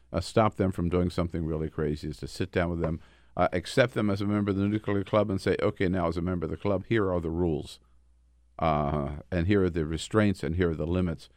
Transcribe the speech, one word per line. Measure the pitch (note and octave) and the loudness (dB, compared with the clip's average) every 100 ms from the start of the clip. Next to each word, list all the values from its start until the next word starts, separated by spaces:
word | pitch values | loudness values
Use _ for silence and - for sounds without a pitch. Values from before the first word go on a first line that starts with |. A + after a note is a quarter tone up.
| _ | _
uh, | E2 | -6
stop | - - G#2+ - | 2 4 4 4
them | F#2+ | 0
from | F2+ F2 | 0 0
doing | F2 F2+ | 2 2
something | - E2+ E2+ D#2 | 0 -2 -2 -2
really | D#2 D#2 | -2 -4
crazy | - D2+ D2+ D2+ | -2 -2 -2 -6
is | D2 | -10
to | C2+ | -10
sit | - F#2 | -6 -4
down | F#2 F2 | 0 0
with | E2+ | 0
them, | D#2+ E2 - - - - | -2 -4 -10 -20 -10 0
uh, | F2 | 0
accept | F2+ - - B2 | 0 -2 2 2
them | - G#2+ | 0 -2
as | G2 | 0
a | G2+ | 0
member | G#2 G#2 | 0 0
of | G2 | 0
the | G2+ | 0
nuclear | G#2+ G#2 G2+ | 0 -2 -4
club | F#2+ G#2+ G#2 | 0 0 2
and | F#2+ | 0
say, | - - | 0 2
"Okay, | F#2+ - F#2 | 0 0 0
now | F#2 E2+ | 0 0
as | F2 | -2
a | |
member | E2+ F2+ E2 | -2 -2 -4
of | |
the | E2 | -4
club, | G2+ G2 - | -2 -2 0
here | A#2 F#2+ | 0 2
are | F2+ | 0
the | D#2+ | -2
rules. | E2 F2 D2 - - _ _ _ _ _ _ _ - | 0 0 0 -4 -14 _ _ _ _ _ _ _ -2
Uh, | E2 D2+ D2 D2+ C#2+ D2 - | 2 2 2 0 -2 -6 -4
and | F2+ E2+ | -2 2
here | G2+ | 4
are | F#2 | 4
the | E2+ D#2 | 2 -2
restraints, | D#2+ - A2 G#2 G2 | -4 0 2 2 2
and | C#2 E2 | -2 0
here | F2+ | 0
are | D#2 | 0
the | D#2 | 0
limits | F#2 F2+ D#2+ - | 0 0 -4 -10